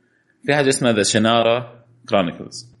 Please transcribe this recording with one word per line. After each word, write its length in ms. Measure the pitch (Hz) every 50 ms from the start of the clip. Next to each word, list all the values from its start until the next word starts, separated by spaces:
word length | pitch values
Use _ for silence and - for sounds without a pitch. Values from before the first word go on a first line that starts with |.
| _ _ _ _ _ _ _ _ -
في 120 | - 143
حاجة 140 | 151 139 131
اسمها 240 | 127 - 139 120 113
The 140 | 107 95
Shannara 560 | - - 107 107 113 117 117 113 113 117 123 123 - - - _ _ _ _ - -
Chronicles. 560 | 113 101 90 82 76 - - - - - - - _ _